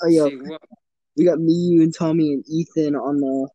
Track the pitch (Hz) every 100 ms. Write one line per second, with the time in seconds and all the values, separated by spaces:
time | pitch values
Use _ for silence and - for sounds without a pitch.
0 | 170 160 147 135 143 160 - - _ _
1 | _ 143 175 165 165 170 175 170 160 160
2 | 160 165 151 139 - 160 165 160 151 143
3 | 127 143 135 135 135